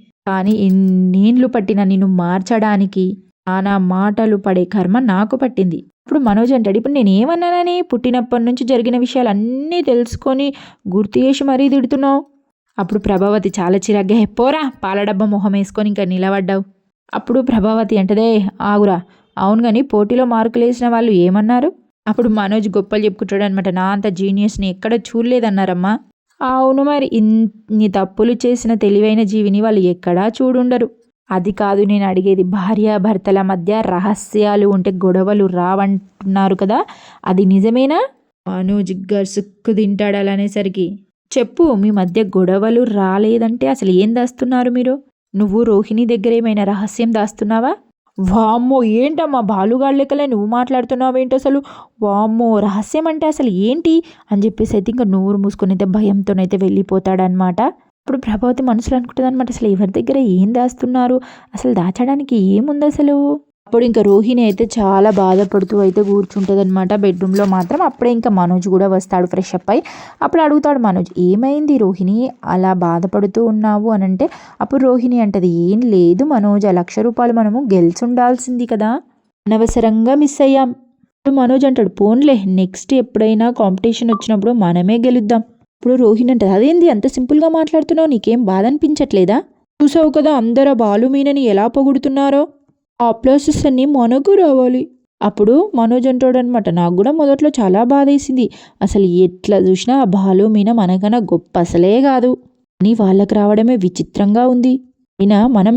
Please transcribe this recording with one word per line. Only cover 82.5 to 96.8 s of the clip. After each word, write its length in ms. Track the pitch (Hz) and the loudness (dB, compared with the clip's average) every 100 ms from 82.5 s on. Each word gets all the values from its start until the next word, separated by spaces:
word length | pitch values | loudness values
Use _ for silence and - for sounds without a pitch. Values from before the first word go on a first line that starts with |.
నెక్స్ట్ 400 | 185 185 190 - | 0 -2 -4 -2
ఎప్పుడైనా 540 | 269 247 214 220 220 233 | -2 0 0 0 2 0
కాంపిటీషన్ 600 | 247 202 185 233 226 233 | 0 -2 0 -2 -2 -2
వచ్చినప్పుడు 420 | 208 - 214 202 | -2 -2 -2 0
మనమే 460 | 240 180 175 180 233 | 0 0 0 0 2
గెలుద్దాం." 440 | 247 247 208 233 220 _ _ _ | 2 0 2 0 -2 _ _ _
ఇప్పుడు 120 | 240 | 0
రోహిణి 380 | 254 233 220 247 | 2 4 4 2
అంటది, 180 | 247 196 | 2 2
"అదేంది 380 | 196 269 339 339 | 2 2 4 2
అంత 160 | 220 262 | 2 -2
సింపుల్గా 420 | 254 254 294 320 | -4 0 2 2
మాట్లాడుతున్నావు, 600 | 320 320 330 311 320 320 | 0 0 -2 0 0 0
నీకేం 320 | 240 208 240 | 0 0 0
బాధ 200 | 208 190 220 | 0 0 0
అనిపించట్లేదా? 720 | 294 294 302 277 196 180 226 - _ _ - | 0 0 -2 0 2 2 0 -4 _ _ 0
చూసావు 300 | 294 330 311 | 2 4 2
కదా 220 | 311 294 | 2 2
అందరూ 420 | 285 226 240 277 | 2 0 2 2
బాలు 320 | 247 220 202 254 | 2 2 2 2
మీనని 340 | 277 277 285 | 2 0 0
ఎలా 240 | 247 196 220 | 2 2 0
పొగుడుతున్నారో, 760 | 277 269 269 269 269 277 277 302 - _ _ _ - | 0 0 0 0 0 0 0 -2 -6 _ _ _ -4
ఆ 60 | 240 | -2
అప్లాసెస్ 520 | 226 254 285 285 302 302 | 0 2 2 2 0 0
అన్నీ 180 | 254 | 0
మనకు 480 | 277 277 233 262 285 | 2 2 2 2 4
రావాలి." 480 | 392 339 262 254 254 - _ _ _ | 4 4 4 2 0 -4 _ _ _
అప్పుడు 340 | 208 208 208 269 415 | -4 0 2 4 2
మనోజ్ 320 | 254 226 247 254 | 0 0 2 0
అంటాడనమాట, 600 | 254 262 254 247 247 202 | 0 2 2 0 -2 -2
"నాకు 260 | 170 | 0